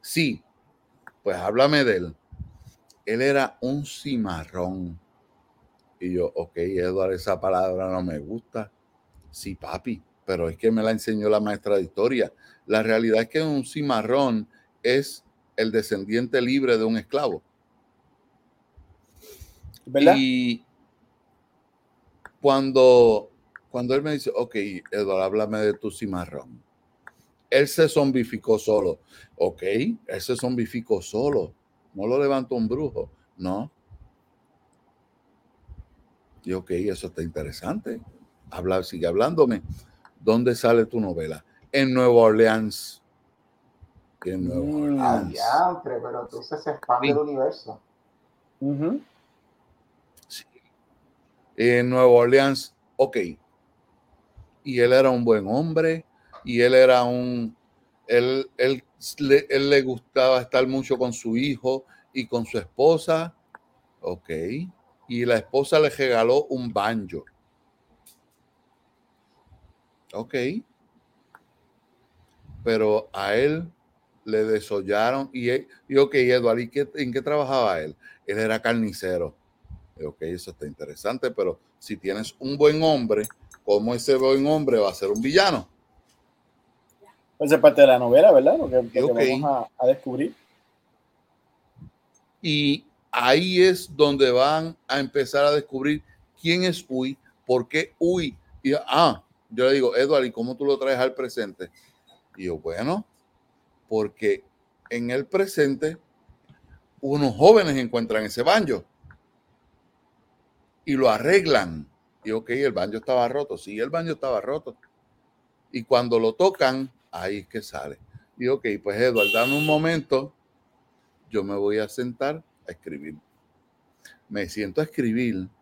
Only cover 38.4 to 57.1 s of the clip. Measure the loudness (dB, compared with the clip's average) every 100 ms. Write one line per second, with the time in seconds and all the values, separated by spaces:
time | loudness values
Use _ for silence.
38.4 | -16 -8 -4 -4 -4 -6 -4 0 -2 2
39.4 | 2 0 -8 -16 -18 _ _ _ 0 2
40.4 | 2 0 4 4 2 -2 -4 -4 -8 -10
41.4 | _ _ _ 0 2 4 6 8 6 6
42.4 | 4 4 -2 -8 -16 -18 _ _ _ _
43.4 | _ _ _ _ -20 _ _ _ -8 -6
44.4 | -4 -4 -4 -4 -2 0 0 0 -2 -4
45.4 | -2 0 0 -2 -8 -8 -8 -10 -12 -16
46.4 | -12 -10 -8 -10 -2 -2 0 -2 -2 -2
47.4 | -4 -4 -16 -20 _ _ _ _ _ _
48.4 | _ _ -6 -4 -4 -6 -10 _ _ _
49.4 | _ _ _ _ _ _ _ _ _ -20
50.4 | -20 _ _ _ _ _ _ _ _ _
51.4 | _ -2 2 2 2 4 6 8 6 4
52.4 | 4 -2 -8 _ _ _ -2 0 -6 -10
53.4 | _ _ _ _ _ _ _ _ _ -20
54.4 | -20 _ -6 2 6 6 6 2 2 2
55.4 | 2 -2 -2 0 0 -2 -8 _ _ -20
56.4 | -6 2 6 8 8 8 4